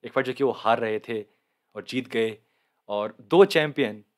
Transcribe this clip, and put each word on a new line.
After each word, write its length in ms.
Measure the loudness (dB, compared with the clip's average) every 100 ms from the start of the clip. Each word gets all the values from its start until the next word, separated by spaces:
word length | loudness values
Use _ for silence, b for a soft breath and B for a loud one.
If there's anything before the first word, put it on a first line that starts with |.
एक 80 | -6
फाइट 140 | -4 -4
जो 60 |
कि 120 | -2
वो 60 | -2
हार 280 | 0 0 0
रहे 220 | 0 -4
थे 220 | -6 -8 -8 _ _ _ _
और 100 | -16
जीत 240 | -6 -6 -4
गए, 300 | -2 -2 -4 _ _ _ _ _
और 280 | -6 -4 -8
दो 240 | 0 6
चैंपियन 600 | 6 6 0 0 -2 -2 -18